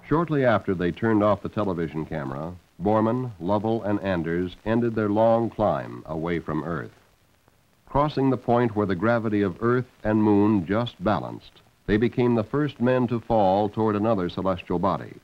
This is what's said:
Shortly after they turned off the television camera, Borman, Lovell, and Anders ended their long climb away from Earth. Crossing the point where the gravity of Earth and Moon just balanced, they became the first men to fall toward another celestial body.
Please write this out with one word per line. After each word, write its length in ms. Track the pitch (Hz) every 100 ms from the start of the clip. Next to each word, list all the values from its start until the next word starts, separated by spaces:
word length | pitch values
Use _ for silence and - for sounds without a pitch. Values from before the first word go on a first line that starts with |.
| -
Shortly 360 | 147 165 151
after 300 | 127 104 -
they 180 | 92 90
turned 320 | 80 113 110
off 180 | 104 98
the 80 | 104
television 560 | - 101 85 82 76 78
camera, 480 | 80 67 67 80 90 _ -
Borman, 500 | 95 107 110 127 127 95
Lovell, 440 | 85 104 107 113
and 160 | 101 104
Anders 560 | 98 90 80 85 92 - 107
ended 280 | 117 117
their 140 | 113 107
long 420 | 104 113 113 113
climb 540 | - 104 73 60 60 -
away 340 | 80 82 85
from 260 | 78 76 73
Earth. 260 | 78 57 - _ _ _ _ _ _ _ _ _
Crossing 420 | 135 147 139 135
the 80 | 123
point 380 | - 120 120 104
where 100 | 101
the 100 | 92
gravity 460 | 107 120 110 104
of 200 | 101 82
Earth 280 | 113 123 123 _
and 180 | 107 110
Moon 440 | 107 101 104 107 80
just 360 | 104 120 -
balanced, 600 | 90 92 60 57 - _ _ _ -
they 100 | 107
became 400 | 120 123 123 117
the 80 |
first 380 | 104 143 147 -
men 260 | 120 127 120
to 140 | 117
fall 480 | - 113 95 95 104
toward 260 | 110 110 104
another 320 | 107 107 87
celestial 520 | 87 92 92 - 87
body. 360 | 92 76 - -